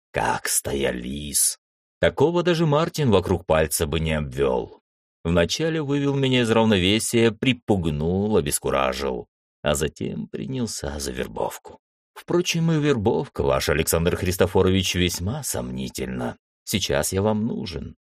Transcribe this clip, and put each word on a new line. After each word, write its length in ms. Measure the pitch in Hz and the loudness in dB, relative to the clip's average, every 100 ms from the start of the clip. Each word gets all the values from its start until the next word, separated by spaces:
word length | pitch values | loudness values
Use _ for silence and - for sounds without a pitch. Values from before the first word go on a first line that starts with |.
| _ | _
как 360 | - - - - | -4 -2 -2 -2
стая 440 | - - 143 67 | -4 -4 -2 -2
лис. 680 | 62 62 71 73 65 - - _ _ _ _ | -4 -8 -8 -4 0 0 -2 _ _ _ _
Такого 440 | 82 - 147 175 | 0 4 2 4
даже 220 | 170 165 165 | 2 2 2
Мартин 460 | 147 170 - 139 | 2 0 0 4
вокруг 340 | 95 90 87 - | 4 4 -2 2
пальца 400 | 78 80 - 78 | 2 2 0 -2
бы 140 | 80 | -2
не 140 | 80 | 0
обвёл. 680 | 78 71 65 67 62 50 - _ _ _ _ 82 | -2 -4 -2 0 0 -4 -14 _ _ _ _ 0
Вначале 560 | 87 85 - 160 160 | 2 2 0 -2 -2
вывел 340 | 139 143 139 139 | -2 0 0 0
меня 260 | 131 127 | 2 2
из 80 | 113 | 4
равновесия, 840 | 113 110 98 90 110 - 117 113 | 4 4 4 4 2 2 2 2
припугнул, 1040 | 107 131 123 - 101 80 73 80 95 107 101 | 2 0 0 0 0 2 0 0 0 2 0
обескуражил, 920 | 71 - 67 67 65 65 69 62 - _ _ _ | 0 -2 -2 0 0 -2 -4 -6 -10 _ _ _
а 140 | 73 73 | -2 0
затем 520 | 76 - - - - | -2 -4 -8 -8 -10
принялся 680 | - - 131 113 - 71 73 | -10 -8 -6 -6 -6 -8 -6
за 140 | 67 | -8
вербовку. 680 | 64 57 55 55 - - - _ _ _ | -6 -8 -6 -6 -8 -18 -20 _ _ _
Впрочем, 580 | - - 175 175 165 165 | -20 -2 -2 0 0 2
и 80 | 156 | 2
вербовка 640 | 147 123 101 139 147 - | 2 2 2 0 -2 -2
ваша, 300 | 69 67 - | 0 2 2
Александр 420 | 76 78 82 85 85 | 0 2 2 2 0
Христофорович, 800 | 90 90 92 98 92 95 92 90 | -2 2 2 4 4 2 0 0
весьма 480 | 87 - 90 147 | 0 0 -4 -6
сомнительна. 960 | 127 - 62 65 64 - 64 62 60 - _ _ | -6 -6 -6 -8 -8 -8 -8 -6 -8 -10 _ _
Сейчас 480 | - 101 - 69 78 | -4 -4 0 0 0
я 100 | 95 | 0
вам 240 | 107 107 113 | 0 0 -2
нужен, 500 | - - 78 - - _ | -4 -8 -8 -12 -16 _